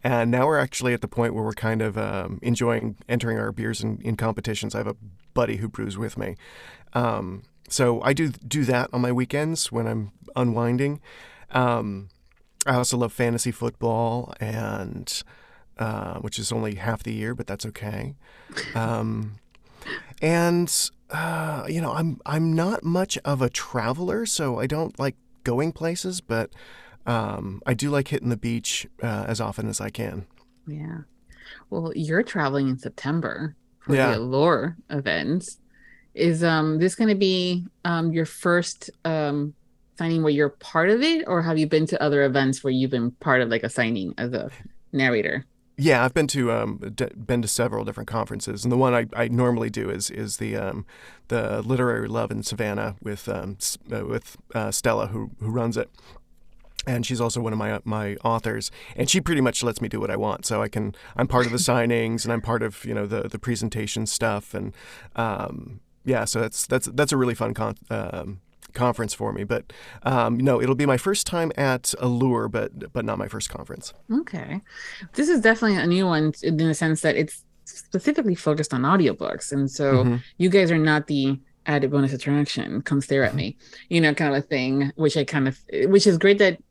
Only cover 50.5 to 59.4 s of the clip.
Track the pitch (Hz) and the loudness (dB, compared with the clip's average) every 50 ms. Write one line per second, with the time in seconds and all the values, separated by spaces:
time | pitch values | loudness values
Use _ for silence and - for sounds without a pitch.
50.5 | 107 104 104 95 - - - - - - - - - - _ - 120 117 110 107 | -4 -4 -4 -6 -6 -8 -10 -12 -16 -20 -20 -20 -20 -20 _ -4 -2 -2 -2 -2
51.5 | 107 107 107 110 131 123 127 123 117 113 110 110 110 117 113 110 107 107 107 - | -2 -4 -2 -2 0 2 2 2 0 0 -2 -4 -2 -2 -2 -2 -4 -6 -6 -6
52.5 | - 104 113 104 101 104 107 107 98 92 - 110 104 98 - - 101 92 - 98 | -4 -4 -2 -2 -2 -2 -4 -4 -6 -8 -10 -10 -10 -8 -6 -6 -6 -6 -6 -8
53.5 | 101 101 - - - - - - - 107 - - - 113 - - - - - _ | -10 -6 -6 -6 -6 -6 -10 -8 -8 -6 -6 -4 -6 -6 -6 -8 -20 -20 -20 _
54.5 | - 113 107 107 104 - - 123 113 107 107 101 98 110 107 104 - - 107 107 | -6 -4 -4 -2 -4 0 0 0 0 2 0 -4 -4 -6 -8 -8 -10 -8 -6 -4
55.5 | 113 123 117 117 110 113 110 - _ - - - - - - _ - - - - | -2 0 0 0 0 -2 -4 -6 _ -20 -20 -20 -20 -20 -20 _ -20 -20 -20 -20
56.5 | - - - - - - - - 127 120 120 - 131 113 120 117 110 120 117 113 | -20 -20 -20 -16 -12 -10 -6 -4 -2 -2 -2 -2 -2 -2 -2 -2 -2 -2 -4 -2
57.5 | 110 107 107 107 107 101 - - 107 107 107 101 101 - - 117 113 113 - 113 | -2 -2 -2 -2 -4 -4 -4 -4 -4 -4 -4 -6 -8 -2 0 0 0 0 0 -2
58.5 | 107 110 - - - - - - - - 123 - - 190 135 - 170 143 | -4 -4 -6 -8 -10 -12 -18 -14 -4 -2 0 2 2 2 2 2 2 4